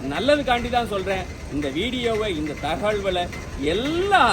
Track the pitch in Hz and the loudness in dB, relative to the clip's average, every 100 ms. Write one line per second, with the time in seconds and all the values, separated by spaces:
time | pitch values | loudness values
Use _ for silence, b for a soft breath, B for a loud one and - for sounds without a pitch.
0 | 135 151 247 294 262 240 240 240 226 202 | -4 0 2 4 4 0 2 0 0 -2
1 | 190 190 180 - - 139 147 139 233 247 | -2 -2 -4 -10 -6 -4 -2 -2 -2 0
2 | 233 220 214 160 156 - 143 180 208 208 | 0 0 -2 -2 -4 -4 -4 0 0 0
3 | 196 180 175 - - - 139 185 269 330 | 0 0 -2 -6 -10 -2 0 0 0 0
4 | 392 381 247 | 4 6 6